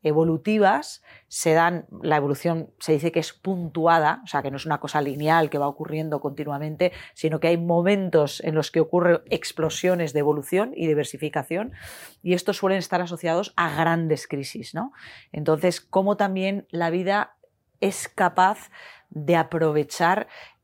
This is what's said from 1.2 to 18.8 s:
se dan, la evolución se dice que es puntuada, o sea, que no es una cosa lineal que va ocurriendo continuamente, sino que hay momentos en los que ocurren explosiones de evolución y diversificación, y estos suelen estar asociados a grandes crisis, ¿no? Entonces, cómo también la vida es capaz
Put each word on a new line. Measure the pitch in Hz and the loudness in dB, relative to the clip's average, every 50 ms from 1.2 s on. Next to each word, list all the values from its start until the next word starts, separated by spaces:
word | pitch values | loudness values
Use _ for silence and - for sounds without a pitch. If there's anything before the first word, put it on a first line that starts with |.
| _ | _
se | - - - - 165 156 | -14 -8 -2 2 4 4
dan, | 165 165 175 175 165 - - - - - | 4 4 2 0 -2 -8 -12 -14 -6 -2
la | 160 156 | 0 2
evolución | 151 143 143 143 - - 170 165 165 - - _ - | 2 2 0 -2 -2 0 -2 -2 -2 -4 -10 _ -8
se | - - | 0 0
dice | 156 143 156 165 | 0 2 0 0
que | 156 160 | -2 -2
es | 151 - - | -4 -4 -10
puntuada, | _ - 185 190 180 170 156 - 170 160 170 165 165 151 151 165 262 247 | _ -6 -6 -4 -4 -6 -6 -4 0 4 4 4 4 4 2 0 -2 -6
o | |
sea, | - - 143 131 | -6 -4 -4 -4
que | 135 | -4
no | 139 | -8
es | 139 - | -6 -4
una | 160 147 - | -4 -4 -4
cosa | - 185 - 151 | -4 -4 -2 -2
lineal | 143 139 131 143 151 156 165 165 160 147 | -2 -2 -4 -2 0 2 4 4 2 2
que | - | 0
va | 143 143 | -2 -2
ocurriendo | 143 143 - 151 156 156 156 156 156 151 143 | -2 -2 -6 -8 -6 -4 -6 -4 -4 -4 -4
continuamente, | - 143 139 156 147 147 143 143 151 156 156 - 180 175 - - - - - | -4 -6 -6 -6 -8 -6 -6 -6 -6 -6 -2 -2 -2 -2 -2 -6 -20 -18 -10
sino | - - 156 151 143 | -4 -2 -2 0 2
que | - | 2
hay | 165 170 | 2 2
momentos | 170 170 170 170 170 175 196 208 196 190 175 - 160 147 139 - - | 2 2 2 2 4 4 4 2 2 0 2 4 4 4 4 -2 -6
en | - 165 156 | -6 -2 0
los | 156 147 - | 0 -2 0
que | - - | 2 0
ocurren | 156 - - 175 175 175 170 - - | 0 2 2 2 4 4 4 2 2
explosiones | - 165 156 - - - - 160 156 - - - 180 180 175 165 147 135 | -4 -4 -4 -4 -6 -6 -4 -4 -4 -4 0 0 0 0 0 -2 -2 0
de | 147 | 0
evolución | 143 151 147 147 139 - 175 190 220 254 294 | 2 2 0 0 -2 -2 0 0 0 -2 -4
y | - 165 | -4 0
diversificación, | 160 151 151 139 - - 131 156 151 - 151 135 - 160 185 220 269 - - - - - - - - - _ | 0 2 0 0 -4 -6 -8 -8 -4 -4 -4 -4 -4 -4 -6 -6 -8 -12 -16 -18 -20 -18 -18 -20 -20 -18 _
y | - 175 180 | -2 0 0
estos | 180 - - 190 | 0 0 -2 -2
suelen | - 196 190 190 | 0 0 0 0
estar | 190 165 - 185 175 | 0 -2 -2 -2 -2
asociados | 180 170 175 160 - 160 165 175 208 - - | -2 -4 -8 -6 -2 -2 0 -2 -2 -2 -2
a | - 175 160 147 | -2 -2 -2 0
grandes | 151 165 170 165 170 165 156 156 139 - | 0 2 2 2 0 0 0 -2 -2 -4
crisis, | - 147 139 135 - - 113 - - - | -8 -8 -8 -8 -10 -12 -12 -14 -10 -8
¿no? | 160 233 277 _ - - - - - - _ | -8 -8 -8 _ -18 -20 -20 -20 -20 -20 _
Entonces, | - 151 151 160 156 156 185 180 175 - | -10 -4 0 0 2 2 2 0 0 -2
cómo | - - - 190 190 202 208 | -6 -2 0 2 2 2 2
también | - 202 196 190 190 185 196 196 196 - - | 0 0 -2 0 -2 -2 -2 -4 -4 -8 -8
la | - 170 170 165 | -4 -2 -2 0
vida | 170 185 180 190 196 208 - - _ _ _ _ _ _ _ _ _ - | 0 -2 0 0 0 0 -2 -4 _ _ _ _ _ _ _ _ _ -4
es | 202 202 - - - | -2 -2 -2 -4 -10
capaz | - - - 185 175 - 180 185 190 220 - - - - - | -8 -2 0 0 2 4 4 4 4 2 -2 -10 -20 -20 -20